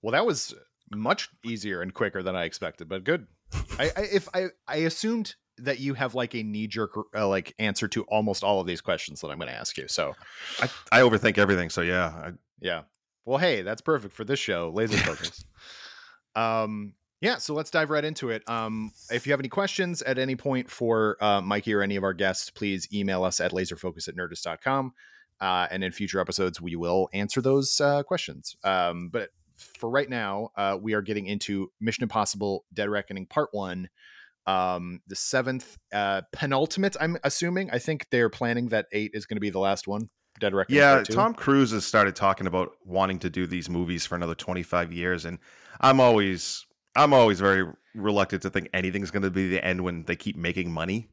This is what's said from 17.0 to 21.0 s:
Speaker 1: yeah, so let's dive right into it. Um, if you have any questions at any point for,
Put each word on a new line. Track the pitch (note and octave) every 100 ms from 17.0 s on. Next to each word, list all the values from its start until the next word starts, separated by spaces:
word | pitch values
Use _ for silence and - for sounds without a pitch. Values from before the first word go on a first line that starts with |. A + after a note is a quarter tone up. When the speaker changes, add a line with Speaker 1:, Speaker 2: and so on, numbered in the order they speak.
| _ _
Speaker 1:
yeah, | F#3+ -
so | -
let's | D3 D#3
dive | E3+ D3+
right | D3+
into | D3+ D#3+ B2+
it. | A2 -
Um, | A#2 A2+ A2 G#2+ - -
if | A#2+ C3+
you |
have | C#3+
any | C3+
questions | - G3 - F3+ E3+
at | - C3
any | C3 B2+
point | C#3+ C3 B2
for, | - A#2 A2+